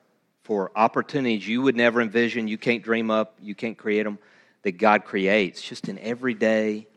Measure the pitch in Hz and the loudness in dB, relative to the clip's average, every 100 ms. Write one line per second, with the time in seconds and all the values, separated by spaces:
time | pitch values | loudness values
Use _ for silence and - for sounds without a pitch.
0 | _ _ _ _ - 104 92 104 113 131 | _ _ _ _ -4 -2 -2 2 2 2
1 | 113 147 127 110 95 120 135 120 120 117 | -2 -2 0 -2 -2 0 2 4 2 2
2 | 113 113 117 117 107 110 131 117 110 113 | 2 2 0 -2 -4 -2 -2 -2 -2 -2
3 | 113 110 107 _ 104 98 117 101 110 104 | 0 0 -2 _ -16 -10 -10 -6 -2 -2
4 | 107 104 _ _ _ _ 101 87 107 107 | -2 -6 _ _ _ _ -8 0 4 4
5 | - 104 95 107 90 - - 120 - 98 | 2 -2 2 2 2 -4 -14 -12 -10 -10
6 | 110 120 127 107 110 110 107 107 110 | -8 -4 -4 0 2 2 0 -4 -8